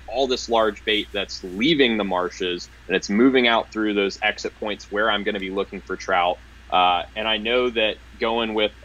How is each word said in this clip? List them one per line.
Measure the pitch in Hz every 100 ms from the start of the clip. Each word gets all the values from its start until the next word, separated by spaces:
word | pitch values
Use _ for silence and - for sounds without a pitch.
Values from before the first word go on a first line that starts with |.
| -
all | 120 131
this | 123 -
large | 113 110 101
bait | 110 104 90
that's | 101 92 -
leaving | 92 95 139 147 123 110
the |
marshes | 98 90 90 - 90 87 - - -
and | 92
it's | -
moving | 104 135 127 120
out | 113 -
through | 107 107
those | 101 98 -
exit | 107 - 107 -
points | 107 98 -
where | 104 110
I'm | 104
gonna | 101 104
be | 95
looking | 98 95 95
for | - 92
trout. | - 90 87 90 - - -
Uh, | 90 90 87 85 110
and | 110
I | 107
know | 110 123 123
that | 113 107 - - -
going | 113 117 113
with | 107 107 -